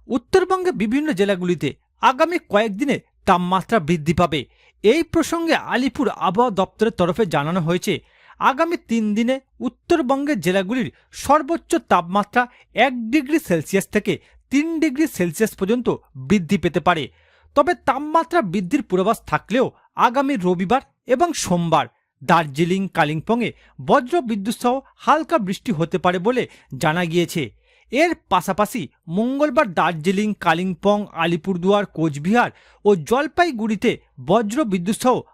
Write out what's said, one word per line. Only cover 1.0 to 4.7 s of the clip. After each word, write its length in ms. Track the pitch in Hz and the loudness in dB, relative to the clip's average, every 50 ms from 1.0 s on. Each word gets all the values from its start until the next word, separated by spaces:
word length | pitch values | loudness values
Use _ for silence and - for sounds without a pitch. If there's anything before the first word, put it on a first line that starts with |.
| 311 311 214 | 0 0 0
জেলাগুলিতে 560 | 170 202 196 202 175 180 175 180 143 156 139 - _ _ _ _ - 202 | 0 0 0 0 -2 0 -2 -2 -2 -2 -6 -6 _ _ _ _ 0 2
আগামী 340 | 240 262 254 330 330 359 - - - | 2 2 2 0 0 0 -4 -4 0
কয়েকদিনে 480 | 196 202 226 226 190 208 285 277 196 - - _ _ _ - | 0 0 0 0 -2 -4 -2 -2 -2 -4 -4 _ _ _ 0
তাপমাত্রা 520 | - 180 175 180 180 185 185 - - 233 214 | 2 2 2 2 0 0 -2 0 0 -2 0
বৃদ্ধি 340 | 151 147 180 160 147 165 160 | 0 0 -2 -2 0 0 0
পাবে। 260 | 175 175 165 160 139 - - _ _ _ _ | 2 2 0 0 -4 -6 -8 _ _ _ _